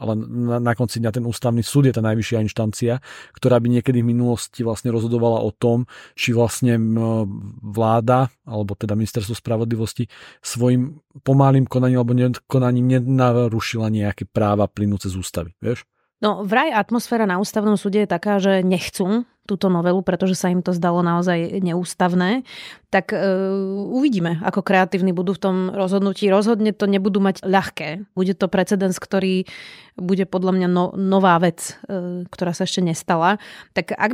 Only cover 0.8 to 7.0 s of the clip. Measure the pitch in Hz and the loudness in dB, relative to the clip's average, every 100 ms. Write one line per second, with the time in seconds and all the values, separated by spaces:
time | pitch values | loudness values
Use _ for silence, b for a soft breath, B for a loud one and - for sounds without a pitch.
0.8 | 123 117 117 123 117 110 123 120 110 143 | -2 -2 -2 -2 -4 -4 0 0 0 2
1.8 | 139 113 110 110 104 117 107 - 110 - | 4 2 0 0 0 -2 -2 -2 -4 -2
2.8 | 120 127 - B B - 127 120 120 120 | -2 -2 -6 B B -2 2 4 4 2
3.8 | 123 123 117 117 123 117 - - 113 110 | 2 2 2 2 0 -2 -6 -6 -4 -4
4.8 | 123 113 113 120 117 113 110 - 120 117 | -2 -2 0 0 2 2 -2 -2 0 0
5.8 | 123 B B B - 117 117 - 123 117 | -2 B B B 0 2 2 2 2 2
6.8 | 113 113 | 2 0